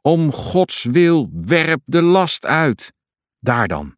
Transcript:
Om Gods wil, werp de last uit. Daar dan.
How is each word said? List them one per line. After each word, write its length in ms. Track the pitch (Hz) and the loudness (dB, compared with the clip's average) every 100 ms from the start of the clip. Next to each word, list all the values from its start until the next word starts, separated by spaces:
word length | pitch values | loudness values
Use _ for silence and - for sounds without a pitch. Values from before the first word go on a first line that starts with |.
Om 300 | 147 165 156 | 2 2 0
Gods 520 | - - 180 180 - | -2 -4 -2 -2 -4
wil, 460 | 120 143 170 165 110 | 0 2 4 2 -2
werp 480 | 165 85 165 160 160 - | -8 -2 0 0 -2 -2
de 160 | 170 | 0
last 440 | 170 190 175 - - | 4 2 2 -2 0
uit. 480 | 156 156 107 - _ _ _ _ _ | 0 2 -2 -10 _ _ _ _ _
Daar 280 | 123 120 101 | -2 0 -2
dan. 280 | 78 73 | -4 -8